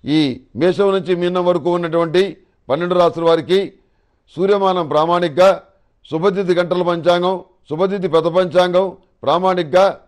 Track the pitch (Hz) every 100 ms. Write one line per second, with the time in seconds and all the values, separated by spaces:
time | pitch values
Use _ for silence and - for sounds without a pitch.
0 | - 156 143 123 _ 110 170 175 202 196
1 | 175 175 175 180 175 175 170 175 170 165
2 | 170 175 196 - _ _ - 143 175 180
3 | 170 165 165 165 143 190 175 _ _ _
4 | _ _ _ - 190 202 190 180 160 147
5 | 165 175 175 139 185 175 _ _ _ _
6 | _ 160 190 196 185 175 175 180 175 170
7 | 160 175 180 190 - _ _ 151 190 202
8 | 180 160 160 170 180 160 180 180 190 -
9 | _ _ 120 160 185 180 156 180 196 143